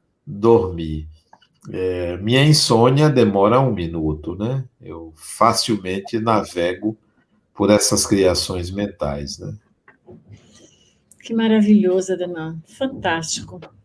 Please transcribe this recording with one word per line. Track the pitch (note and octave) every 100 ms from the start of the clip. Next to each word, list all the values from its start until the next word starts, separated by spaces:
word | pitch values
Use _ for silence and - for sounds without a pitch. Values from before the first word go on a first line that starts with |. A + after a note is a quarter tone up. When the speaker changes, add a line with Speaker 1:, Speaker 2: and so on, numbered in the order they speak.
| _ _
Speaker 1:
dormir. | - G2+ A2+ A#2 F#2 E2+ D#2+ D#2 D#2 - _ _ _ _ -
É, | F#2+ F#2 F2+ F2 F2+
minha | G#2 C3
insônia | D3 D3+ - A#2 A#2+ C#3 D3+
demora | B2+ A2 G2 G2+ B2
um | C3
minuto, | G2 E2 E2 D#2 D2+ D#2+ F2+
né? | A2 C3+ B2 _
Eu | F#2 E2+ E2 D#2+
facilmente | - - A2 A2+ - G#2 F#2 F#2+ - A#2
navego | A2+ G#2+ F2+ F#2 E2+ F#2 G#2 A2 _ _ _ _ _
por | - G2+
essas | G#2 - G#2 -
criações | G2+ F#2+ E2+ - F#2 F2+
mentais, | G2 G2+ - D2+ C#2+ C#2+ -
né? | F#2 G#2 _ _ _ _ _ - _ - _ _ _ _ _ _ _ -
Speaker 2:
Que | -
maravilhoso, | A3+ A3+ A3 G#3 G#3 F3+ F#3 F#3
Adenauer. | F3+ F3+ E3+ D#3+ E3 -
Fantástico. | - C4+ A3 G3 E3 D#3+ - G#3+ F3+ - _